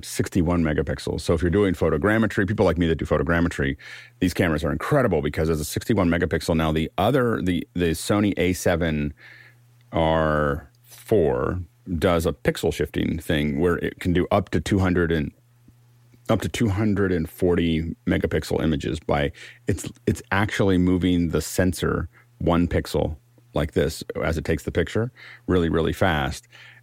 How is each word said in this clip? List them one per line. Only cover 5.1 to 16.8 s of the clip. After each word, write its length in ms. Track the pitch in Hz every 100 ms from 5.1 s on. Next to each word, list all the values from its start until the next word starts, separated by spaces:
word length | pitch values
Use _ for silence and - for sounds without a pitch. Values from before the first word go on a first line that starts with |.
| 82
because 260 | 71 73 80
it's 120 | 78
a 40 |
sixty-one 440 | 76 - - 107 87
megapixel. 480 | 85 78 80 - 82
Now 160 | 80
the 180 | 80 80 -
other, 420 | 101 139 120 110
the, 260 | 92 87 -
the 160 | 92 87
Sony 440 | 78 - 104 104 -
A 160 | 90
seven 600 | 92 101 85 82 76 73 - - - - _ _ _ -
R 760 | - 80 80 78 76 73 71 - _
four 800 | _ - - 107 78 62 76 90 90 _ - 85
does 280 | 95 85 85
a 60 |
pixel 400 | 76 - 160 82
shifting 460 | - - - 78 82
thing 420 | - 78 76 69
where 160 | 87 85
it 240 | - -
can 120 | 92
do 140 | 87 85
up 180 | 101 92
to 100 | 92
two 200 | - 98
hundred 320 | 92 85 82
and, 180 | 80 73 - _ _ _ _ _ _ _ _ -
up 120 | 110
to 80 | -
two 200 | - 117
hundred 440 | 95